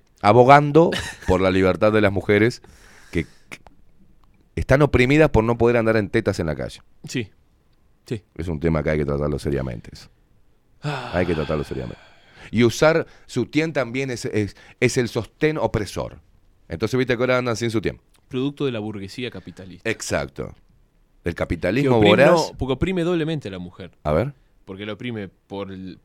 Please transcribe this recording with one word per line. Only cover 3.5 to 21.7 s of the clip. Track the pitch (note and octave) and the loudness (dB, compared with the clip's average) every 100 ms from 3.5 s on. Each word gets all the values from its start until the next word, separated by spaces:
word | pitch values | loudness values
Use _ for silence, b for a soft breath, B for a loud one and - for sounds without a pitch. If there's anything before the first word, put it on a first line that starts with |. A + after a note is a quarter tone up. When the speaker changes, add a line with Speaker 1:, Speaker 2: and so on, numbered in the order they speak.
| - - - - _ - _ _ _ _ | -20 -20 -20 -20 _ -20 _ _ _ _
Speaker 1:
están | - - B2+ | -8 0 4
oprimidas | B2+ B2 B2 D3+ D3+ | 4 4 4 4 4
por | A2 | 4
no | A2+ A#2 | 0 2
poder | A#2 A#2+ | 2 4
andar | A2+ A2 | 2 2
en | G2 | 0
tetas | A#2 G2+ F#2+ | 0 -2 -2
en | D#2+ | -4
la | |
calle. | C2+ A1+ - _ _ - | -4 -8 -12 _ _ -10
Speaker 2:
Sí, | C3+ G2+ _ _ _ _ _ _ _ | -10 -10 _ _ _ _ _ _ _
sí. | - A2 - - | -12 -12 -12 -10
Speaker 1:
Es | E2+ | -8
un | D#2 | -2
tema | E2 D#2+ | 0 0
que | D2 | 0
hay | D#2 | -2
que | C#2+ | -2
tratarlo | C#2+ D2 C2+ | -2 -4 -4
seriamente, | D2+ C#2 C2 A1+ - | -4 -4 -6 -10 -16
eso. | - - _ _ _ _ _ _ _ | -20 -20 _ _ _ _ _ _ _
Speaker 2:
Ah. | D3 C#3 - | -10 -10 -6
Speaker 1:
Hay | F2 | -4
que | F2 | -2
tratarlo | D#2 D2 D#2 | -2 -2 -4
seriamente. | C#2 C2 A#1+ - - B B B B | -6 -10 -10 -14 -20 B B B B
Y | G#2+ | 2
usar | A#2 - D#3 E3 - b b | 2 4 2 2 -2 b b
sutién | B2+ A2 D3 D#3+ | -6 -2 -2 -2
también | C#3+ A#2 B2+ C3+ | -4 -4 -6 -6
es, | A#2+ - | -6 -4
es, | G#2+ G2+ - B B | -2 -4 -8 B B
es | B2 C3 | 0 0
el | A#2 | -2
sostén | B2 - _ D#3 D#3 | -4 -8 _ -2 0
opresor. | A2 A2 G2 - A#1 - _ _ _ _ - | -2 -2 -4 -8 -10 -12 _ _ _ _ -14
Entonces, | E2 A2 B2+ | -6 -2 -2
viste | C3 A#2+ | 0 0
que | |
ahora | B2 B2+ | 0 0
andan | B2 A2 | 0 -4
sin | A#2 | -2
sutién. | A2 E2+ A#1+ _ _ _ | -2 -4 -8 _ _ _
Speaker 2:
Producto | B2+ C#3 C#3+ | -6 -6 -4
de | C#3 | -6
la | A2+ | -6
burguesía | G#2+ G2+ F#2+ - A#2+ | -8 -10 -14 -12 -12
capitalista. | F#2+ F#2 F2 F#2 F2+ A2+ | -12 -18 -18 -20 -10 -8
Speaker 1:
Exacto. | G#2+ - F2 C#2+ - G#1+ - _ _ _ _ _ _ | -6 -4 -4 -4 -10 -12 -14 _ _ _ _ _ _
El | F2+ | -10
Speaker 2:
Que | E2 | -6
Speaker 1:
capitalismo | F2 E2 F2 | -6 -4 -2